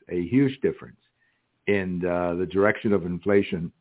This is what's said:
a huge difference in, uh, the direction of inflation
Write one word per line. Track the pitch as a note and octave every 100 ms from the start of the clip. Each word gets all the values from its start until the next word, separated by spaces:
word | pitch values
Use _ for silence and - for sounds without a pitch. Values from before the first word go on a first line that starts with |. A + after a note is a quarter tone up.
| -
a | F2+
huge | F2 C3 C#3 C3+
difference | F2 - A#1+ - _ _ _ _ _ _ -
in, | G2+ F#2 F2+
uh, | F2 F2 F2
the | E2+ F2+
direction | F#2 G#2 G#2+ A2+
of | G2+ F2
inflation | F2 G2+ G2+ G2+ F2 E2+ -